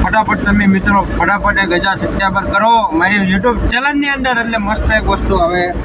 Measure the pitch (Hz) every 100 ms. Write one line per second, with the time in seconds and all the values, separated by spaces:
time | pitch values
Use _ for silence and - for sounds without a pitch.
0 | 185 220 214 208 208 202 202 196 208 202
1 | 185 156 170 202 196 196 196 175 196 190
2 | 175 - 196 196 180 156 220 233 214 160
3 | 180 202 190 190 240 233 - 240 277 285
4 | 285 277 262 240 226 226 202 214 - 220
5 | 202 196 - 196 170 180 180 175